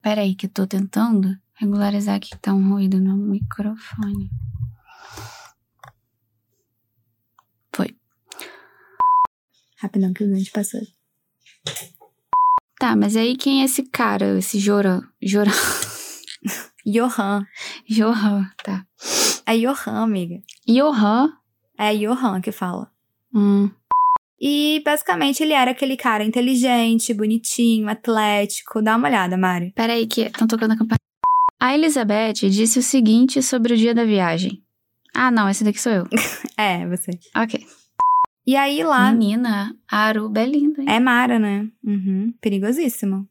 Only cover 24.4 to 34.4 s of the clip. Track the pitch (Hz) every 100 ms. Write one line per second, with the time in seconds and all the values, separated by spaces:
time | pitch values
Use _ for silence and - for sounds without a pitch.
24.4 | 277 294 294 302 302 302 - 349 277 262
25.4 | 311 294 247 254 269 262 254 214 214 247
26.4 | 247 254 254 240 226 226 - 214 214 226
27.4 | - - 233 220 214 214 - 220 214 208
28.4 | 208 - - 220 214 226 277 233 180 185
29.4 | 185 180 175 - 226 233 226 233 220 -
30.4 | 226 226 220 220 226 226 _ _ 1017 1017
31.4 | 988 _ 254 285 320 285 214 208 220 208
32.4 | 196 196 226 254 247 269 220 226 254 277
33.4 | 262 254 233 233 226 233 226 208 175 165